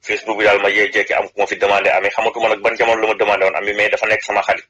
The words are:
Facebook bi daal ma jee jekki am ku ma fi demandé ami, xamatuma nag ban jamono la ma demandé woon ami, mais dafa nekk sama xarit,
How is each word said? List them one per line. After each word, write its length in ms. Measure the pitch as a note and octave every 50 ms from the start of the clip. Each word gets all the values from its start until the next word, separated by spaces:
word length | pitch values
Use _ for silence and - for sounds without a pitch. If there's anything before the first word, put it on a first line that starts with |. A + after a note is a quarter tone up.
| _
Facebook 360 | - G#2 - - A2 G#2+ G2+
bi 60 | G#2+
daal 160 | G#2 G2+ G2+
ma 100 | G2 G2+
jee 200 | G#2 G#2 G#2 G2 -
jekki 200 | G#2+ G2+ - -
am 120 | - G2+ G2
ku 100 | _ -
ma 60 | G2+
fi 100 | F#2+ G#2
demandé 340 | F#2 G2 G2+ G2+ G2 G2 G2
ami, 180 | F#2 F#2 F#2+ G2+
xamatuma 380 | - - A2+ A2+ - A#2+ A#2 A2+
nag 120 | G#2+ G#2 G2+
ban 120 | A2+ A2+
jamono 240 | A2+ A#2+ A2+ A2+ A2+ A2
la 40 | A2
ma 60 | G#2+
demandé 300 | G2+ G#2+ G#2 G2+ G2 F#2+
woon 120 | F#2+ -
ami, 160 | - G2 G2+ G#2
mais 140 | G#2 G#2 G#2
dafa 160 | G#2 - A2
nekk 160 | G#2+ A2 G#2+ -
sama 180 | - G#2 G2+ G2
xarit, 220 | - A2+ - - _